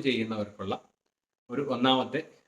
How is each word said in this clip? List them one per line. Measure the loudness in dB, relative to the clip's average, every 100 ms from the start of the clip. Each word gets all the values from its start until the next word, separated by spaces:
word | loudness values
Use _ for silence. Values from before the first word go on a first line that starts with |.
| 4
ചെയ്യുന്നവർക്കുള്ള | 0 0 -4 -6 -6 -6 -6 -8 _ _ _ _ _ -8
ഒരു | -4 -2
ഒന്നാമത്തെ | 2 4 4 2 -4 -6 -14